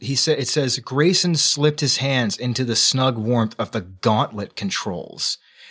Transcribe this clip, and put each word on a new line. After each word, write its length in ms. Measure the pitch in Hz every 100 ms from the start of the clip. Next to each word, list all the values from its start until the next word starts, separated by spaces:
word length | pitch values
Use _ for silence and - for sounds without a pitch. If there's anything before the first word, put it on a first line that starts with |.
he 140 | -
said, 240 | 135 - 135
it 100 | 127
says, 300 | - 135 123
"Grayson 560 | 117 131 165 185 180 160
slipped 440 | - - 151 147
his 180 | 143 -
hands 380 | 135 131 113 -
into 280 | 123 120
the 120 | 127 110
snug 420 | - 131 131 117
warmth 360 | 110 120 110 -
of 140 | 113
the 80 | 113
gauntlet 720 | 90 95 117 110 143 104 101 -
controls." 800 | 101 - 107 87 - - - - _ _ -